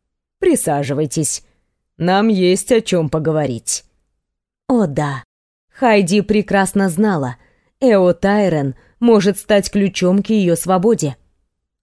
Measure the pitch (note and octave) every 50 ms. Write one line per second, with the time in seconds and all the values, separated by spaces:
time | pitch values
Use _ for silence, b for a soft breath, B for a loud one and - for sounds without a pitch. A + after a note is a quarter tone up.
0 | _ _ _ _ _ _ _ _ - F#4 D#4 - - - D3 C#3+ C#3+ B2 C#3+ C3
1 | D#3 C3+ - D#3+ D3+ - - - - _ _ _ _ _ _ _ _ _ _ _
2 | E3 F3 F#3 G3 G#3 A3+ G#3+ F#3 F3+ F3+ F#3 G3 - - B3 A3+ A3 - F#3+ F3
3 | D#3+ D3 - D#3 D3+ D#3+ D#3 D#3 D3 C3+ B2 A2+ - - - - - _ _ _
4 | _ _ _ _ _ _ _ _ _ _ _ _ _ - C4 A#3 G#3 E3 C#3 C#3
5 | D3+ C#3+ C#3 B2+ - _ _ _ _ _ _ _ _ _ _ - C4+ A#3+ G#3+ G#3
6 | F#3+ D#3 F#3+ G#3 G3+ - A3 G#3+ G3+ - G3+ G3 F#3+ F#3+ - G3+ G3 F#3+ D#3+ E3+
7 | G#3+ G#3+ G3 D#3 C#3 B2 A#2 - _ _ _ _ _ _ _ _ C4+ B3+ A3 G3
8 | F#3 F3+ E3+ - - G3 G3+ G#3+ G#3 F#3 D#3+ D3+ C#3 C#3 C3 b b b b b
9 | A#3 A#3 A3+ G#3 E3+ G3+ F#3+ - - - G#3+ G3+ F#3+ - - G#3+ G3 G3 - -
10 | F#3 F3+ F#3 G3+ G3 - A3 G#3+ F#3+ F3 E3+ E3 - E3+ F#3+ F#3 F3 A3+ A#3 -
11 | - C#3+ B2 - _ _ _ _ _ _ _ _ _ _ _ _